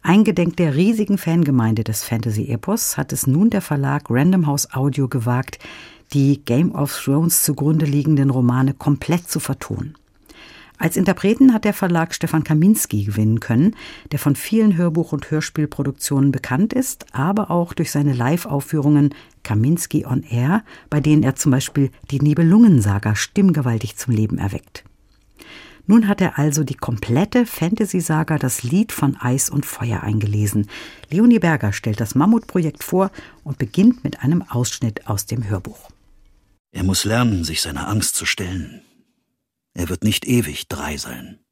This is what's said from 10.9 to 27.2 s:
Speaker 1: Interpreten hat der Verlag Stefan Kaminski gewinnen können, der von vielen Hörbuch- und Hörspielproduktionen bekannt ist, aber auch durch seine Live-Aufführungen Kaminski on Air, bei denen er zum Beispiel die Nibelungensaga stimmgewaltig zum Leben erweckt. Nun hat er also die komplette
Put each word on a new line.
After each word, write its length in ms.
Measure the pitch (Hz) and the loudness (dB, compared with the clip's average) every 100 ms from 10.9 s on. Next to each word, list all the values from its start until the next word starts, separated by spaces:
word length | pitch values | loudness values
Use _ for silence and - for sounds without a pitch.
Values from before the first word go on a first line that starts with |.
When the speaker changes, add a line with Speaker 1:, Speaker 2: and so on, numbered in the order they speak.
| - | 0
Speaker 1:
Interpreten 560 | 185 185 196 233 269 | 0 0 0 4 4
hat 140 | 220 214 | 4 0
der 80 | |
Verlag 400 | 202 190 175 165 | -2 -2 0 -2
Stefan 280 | - 165 160 | -4 -2 -2
Kaminski 600 | 147 156 185 214 - 107 | 0 2 4 2 0 -4
gewinnen 340 | 101 104 107 113 | -2 0 0 0
können, 380 | - 117 180 - - - - | 0 2 2 0 -18 -20 -8
der 60 | 147 | -4
von 160 | 147 | -2
vielen 440 | 139 - 220 220 170 | -2 0 2 2 2
Hörbuch- 340 | 175 160 165 | 0 0 -2
und 180 | 147 - | -6 -4
Hörspielproduktionen 1000 | 156 151 - 147 - 143 135 - 139 139 | -4 -4 -4 -4 -2 -6 -6 -2 2 2
bekannt 400 | 127 - 131 214 | 0 -2 0 0
ist, 320 | 254 262 - - | 0 -4 -8 -10
aber 380 | - 147 202 202 | -4 -2 -2 0
auch 240 | 170 170 | -2 -2
durch 160 | - 160 | -4 -4
seine 240 | 147 143 | 0 0
Live-Aufführungen 1000 | 127 120 170 - 143 - 156 143 147 143 - - _ | 0 0 -2 -2 -6 -2 0 4 4 4 0 -20 _
Kaminski 640 | - 107 120 170 - 151 - | -2 0 2 0 0 -4 -2
on 160 | 123 | -4
Air, 420 | - 117 127 208 - - - | -2 -2 0 0 -2 -20 -4
bei 120 | 147 | -2
denen 220 | 147 151 | 4 4
er 140 | 135 - | 4 0
zum 160 | 147 | 0
Beispiel 380 | 131 - - 135 - - | 0 0 -2 -2 -2 -8
die 100 | 139 | 0
Nibelungensaga 960 | 147 147 165 202 233 147 104 101 107 | 2 4 4 8 8 6 4 0 0
stimmgewaltig 840 | 107 - - 196 156 123 113 107 - | -2 -2 2 2 2 0 -2 -6 -8
zum 180 | - | -2
Leben 240 | 110 107 - | 0 0 -2
erweckt. 460 | 98 - _ - - _ _ _ _ _ - - - - - | -4 -6 _ -20 -20 _ _ _ _ _ -20 -20 -20 -14 4
Nun 220 | 220 208 | 4 4
hat 140 | 202 | 2
er 160 | 185 - | 0 2
also 260 | 147 143 | 0 0
die 120 | 139 - | -2 -4
komplette 680 | - 110 - 120 | -6 -6 0 0